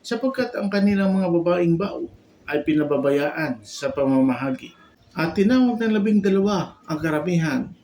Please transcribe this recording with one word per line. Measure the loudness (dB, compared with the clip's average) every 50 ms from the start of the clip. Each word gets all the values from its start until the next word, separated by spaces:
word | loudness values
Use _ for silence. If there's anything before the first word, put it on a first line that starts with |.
| _
sapagkat | -6 -6 -2 -2 -4 -2 -2 -4 -4 -4
ang | -6 -4 -2
kanilang | 0 2 2 2 2 2 2 2 2 0
mga | 0 2 0
babaeng | 2 2 2 0 2 2 2 2
bao | 0 0 -4 -4 -8 -10 -10 -12 -20 _ _ _ _ _
ay | -4 -4 -2
pinababayaan | 0 0 2 2 2 2 0 0 2 2 2 2 0 -2 -2 -4 -4 -4 -6 -8 -12
sa | -16 -12 -8 -6 -6
pamamahagi. | -2 0 2 2 4 4 4 2 2 -2 -4 -6 -6 -6 -10 -20 -20 _ -20 -20 _ _ _ _ _ -4
At | -4 -2 0
tinawag | 0 2 4 4 4 4 2 2 0
ng | 0 0 0 0
labing | 2 2 2 4
dalawa | 4 4 2 2 2 2 0 -2 -4 -6 -10 _ _
ang | -6 -6 -4
karamihan | -2 -2 -2 -2 -2 0 0 0 2 0 -2 -2 -4 -6 -12 _